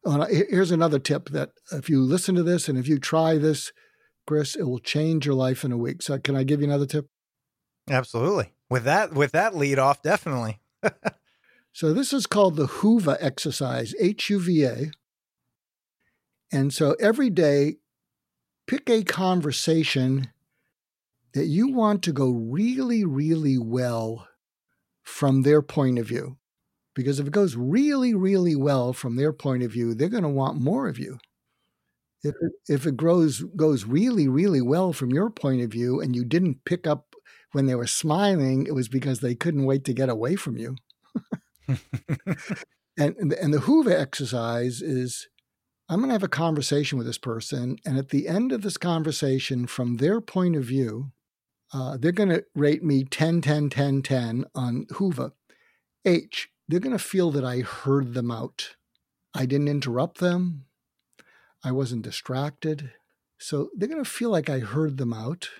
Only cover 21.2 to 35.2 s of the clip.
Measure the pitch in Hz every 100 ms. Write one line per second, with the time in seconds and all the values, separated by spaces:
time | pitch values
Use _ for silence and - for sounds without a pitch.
21.2 | _ 139 160 151 262 262 214 208 175 143
22.2 | 131 120 113 143 226 254 254 233 185 135
23.2 | 151 160 151 127 113 120 123 117 113 113
24.2 | - _ _ _ _ _ _ _ - -
25.2 | 143 135 131 151 143 - 135 123 110 120
26.2 | 135 131 _ _ _ _ _ - 131 139
27.2 | 143 208 196 113 127 202 294 277 254 208
28.2 | 190 196 175 147 143 135 123 127 127 120
29.2 | 147 147 143 127 120 113 117 113 165 233
30.2 | 160 135 135 156 127 233 240 123 - 127
31.2 | _ _ _ _ _ _ _ _ _ _
32.2 | 147 - 165 - - 139 151 127 160 175
33.2 | 160 110 170 180 156 135 101 139 240 226
34.2 | 139 131 202 147 123 156 185 147 127 135